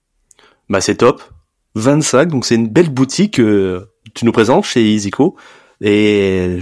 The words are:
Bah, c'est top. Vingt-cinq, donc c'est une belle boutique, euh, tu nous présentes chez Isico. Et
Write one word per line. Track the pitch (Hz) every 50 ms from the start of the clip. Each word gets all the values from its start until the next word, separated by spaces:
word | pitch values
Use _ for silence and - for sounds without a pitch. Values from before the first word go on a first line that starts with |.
| _ _ _ _ _ _ _ _ _ _ _ _ _ -
Bah, | 101 95
c'est | - - 95
top. | - 113 127 147 - - - - _ _ _ _ _ _ _ -
Vingt-cinq, | 110 110 139 147 156 143 - 127 127 165 175
donc | 151 120 -
c'est | - 117
une | 113 117 110
belle | 107 170 175 156
boutique, | 127 127 135 131 - - 208 208 - 135
euh, | 113 107 104 98 95 92 90 92 92 - _ _ _ 104
tu | - - 120
nous | 113
présentes | - 117 107 117 143 196 202
chez | - - 120
Isico. | 110 107 107 104 101 98 - - 143 185 - - - - - - _ _ _ -
Et | 101 104 104 104 107 104 104 101 98 95 92 92 90 90 90 90